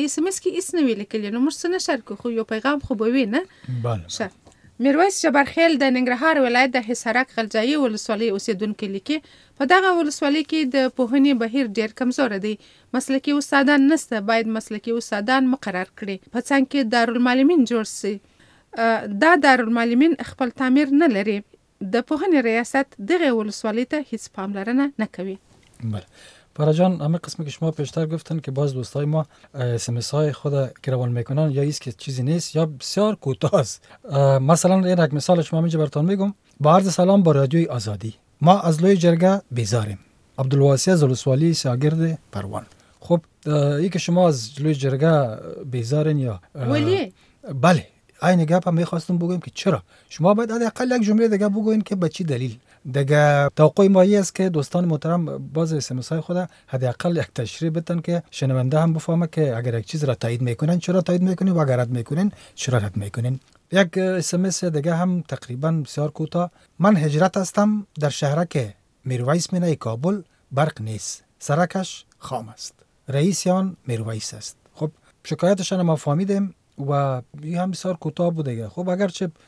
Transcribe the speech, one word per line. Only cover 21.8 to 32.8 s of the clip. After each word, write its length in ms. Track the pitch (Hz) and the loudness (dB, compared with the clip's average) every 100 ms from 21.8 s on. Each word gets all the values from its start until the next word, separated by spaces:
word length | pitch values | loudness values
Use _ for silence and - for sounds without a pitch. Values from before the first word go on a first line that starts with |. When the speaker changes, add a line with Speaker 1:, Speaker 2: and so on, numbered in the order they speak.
Speaker 1:
د 140 | 190 233 247 | -4 -2 -2
پوهنې 380 | 302 381 302 233 | -2 2 2 2
ریاست 380 | 226 240 277 269 - 202 | 0 0 -2 -2 -6 -2
دغه 240 | 349 302 | 0 2
ولسوالۍ 520 | 233 214 202 220 214 247 | 0 -2 -4 -4 -2 -2
ته 200 | 302 269 | -4 -6
هیڅ 180 | 220 - | -10 -12
پاملرنه 600 | - 196 202 202 254 277 277 | -10 -8 -6 -2 0 0 -2
نه 80 | 214 - | -6 -6
کوي.» 200 | 190 190 _ _ _ - | -10 -10 _ _ _ -10
Speaker 2:
بله. 220 | 113 104 - _ - - _ - | -6 -6 -10 _ -20 -20 _ -2
فرجان، 440 | 151 156 185 170 | 0 4 2 2
همه 160 | 147 170 | -2 -2
قسمی 280 | - - 151 | -4 -10 -10
که 60 | |
شما 200 | - 160 | -6 -4
پیشتر 340 | 156 139 - 156 | -4 -6 -4 -4
گفتن 340 | 165 - 160 | -6 -6 -8
که 120 | 143 | -6
باز 220 | 135 147 | -4 -2
دوستای 320 | 131 117 139 147 | -4 -6 -4 -2
ما، 160 | 156 151 _ _ | -2 -4 _ _
اه، 80 | 139 | -6
اس 280 | 123 117 - | -4 -4 -4
ام 80 | 120 | -6
اس 140 | 113 | -2
های 200 | 143 151 | 0 0
خود 400 | 135 147 139 131 - | -2 -4 -2 -4 -6
که 80 | - | -4
روان 200 | 127 123 | -2 -2
می‌کنن، 400 | 120 113 139 156 | -4 -2 0 0
یا 100 | 135 | 0
ایست 200 | 143 147 | -2 -4
که 100 | - | -10
چیزی 320 | - - 127 | -12 -8 -4
نیست 320 | 127 170 - 156 | -2 -2 -2 -2
یا 100 | 160 | -2
بسیار 500 | 147 | -4